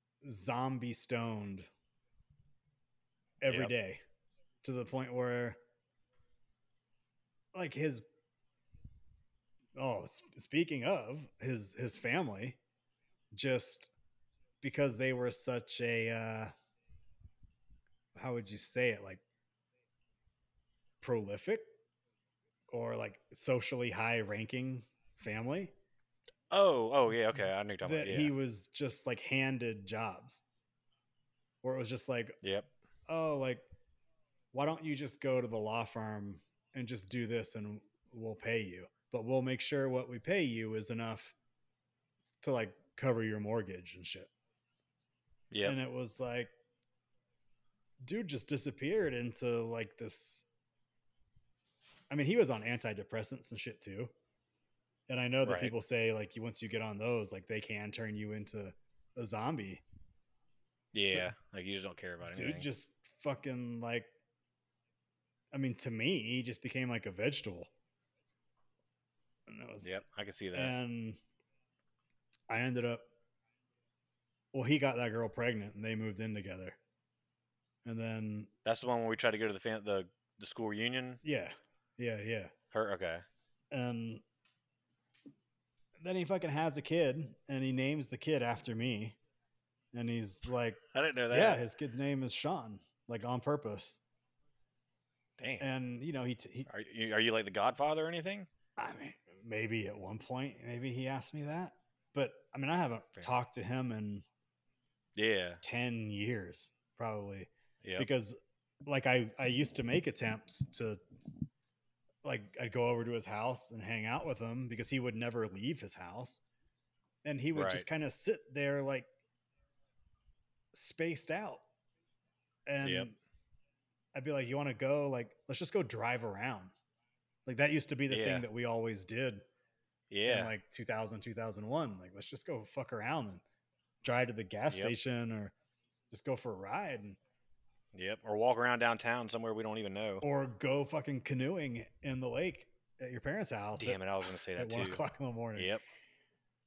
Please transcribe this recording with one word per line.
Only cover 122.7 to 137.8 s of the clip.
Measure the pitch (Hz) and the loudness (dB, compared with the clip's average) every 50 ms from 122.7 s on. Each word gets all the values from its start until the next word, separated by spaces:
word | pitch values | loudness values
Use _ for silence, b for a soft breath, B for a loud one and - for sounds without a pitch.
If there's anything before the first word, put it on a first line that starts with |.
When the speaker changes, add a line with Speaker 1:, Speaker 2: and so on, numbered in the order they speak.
| 143 139 139 143 | 0 0 2 2
Speaker 2:
Yep. | 90 92 101 117 104 - _ _ - - _ _ _ - _ _ _ _ _ _ _ _ _ _ - | 0 0 0 -2 -8 -14 _ _ -20 -20 _ _ _ -20 _ _ _ _ _ _ _ _ _ _ -10
Speaker 1:
I'd | 139 127 | -6 -4
be | 151 | -2
like, | 147 139 131 | 0 0 0
"You | 117 131 | 0 0
wanna | 139 143 139 123 | 0 0 -2 0
go? | 107 139 131 143 147 143 143 | 2 2 4 4 4 4 2
Like, | 131 123 117 - - _ _ | 0 0 -2 -4 -10 _ _
let's | - 135 - | -6 -4 -4
just | 175 - - | -2 0 2
go | 208 165 | 2 0
drive | 113 - 110 110 117 123 123 117 | 0 -2 -2 0 0 0 0 -2
around." | 110 98 98 113 131 120 98 92 92 - _ _ _ _ _ _ _ _ _ _ _ _ _ _ | -4 -4 -2 -2 -4 -4 -4 -8 -14 -20 _ _ _ _ _ _ _ _ _ _ _ _ _ _
Like, | 131 127 | -2 2
that | 113 143 147 | 4 6 6
used | 151 151 - - | 6 4 2 0
to | 123 | 0
be | 120 139 | 0 2
the | 135 131 | 2 2
Speaker 2:
Yeah. | |
Speaker 1:
thing | 110 110 101 92 92 | 2 2 2 2 2
that | 120 110 110 | 0 -2 -2
we | 120 120 | -2 0
always | 117 117 113 113 113 110 95 95 | 0 2 2 0 0 -2 -4 -6
did | - 110 120 135 127 104 101 - - _ _ _ _ _ _ _ _ _ _ _ - | -4 -2 -2 0 -2 -2 -6 -10 -18 _ _ _ _ _ _ _ _ _ _ _ -4
Speaker 2:
Yeah. | 101 98 104 120 120 | 0 2 4 4 4
Speaker 1:
in, | 104 113 | 4 2
like, | 113 110 101 - _ | 0 -2 -4 -6 _
two | - - 117 | -10 -6 -4
thousand, | - 113 110 110 104 113 107 | -2 -2 -2 -2 -4 -4 -6
two | - 120 110 | -8 -8 -6
thousand | 117 113 110 101 98 104 | -4 -4 -4 -4 -6 -4
one. | 110 131 160 156 123 101 92 | -2 0 0 0 -2 -4 -8
Like, | 95 92 92 | -12 -14 -14
"Let's | 98 107 | -14 -12
just | - - - - | -10 -10 -10 -8
go | - 156 113 107 | -6 -6 -6 -8
fuck | - - 143 127 - 127 | -8 -8 -8 -6 -4 -4
around | 110 107 123 151 160 123 104 | -4 -2 0 0 0 -2 -4
and | 92 87 - _ _ _ _ _ _ _ _ _ _ _ - | -8 -12 -16 _ _ _ _ _ _ _ _ _ _ _ 0
drive | - 120 123 127 | 2 4 4 4
to | 120 117 | 2 0
the | 107 104 | -4 -6
gas | 92 - 104 120 151 - | -4 -2 0 2 2 2
Speaker 2:
Yep. | |
Speaker 1:
station | - 98 113 120 113 - 135 123 117 117 113 | 2 0 0 0 0 0 0 0 0 0 -2
or | 113 107 104 98 - _ _ _ _ _ _ _ _ _ _ _ | -2 -4 -6 -8 -10 _ _ _ _ _ _ _ _ _ _ _
just | - - - | -16 -8 -4
go | 143 131 | -2 -2
for | - - 123 104 | -2 -2 -4 -6
a | |
ride." | 92 95 98 123 185 208 170 131 113 | -6 -4 -4 -4 -2 -2 -4 -4 -6
And | 101 101 95 - _ _ _ _ _ _ - - _ - _ _ | -8 -12 -14 -16 _ _ _ _ _ _ -20 -20 _ -20 _ _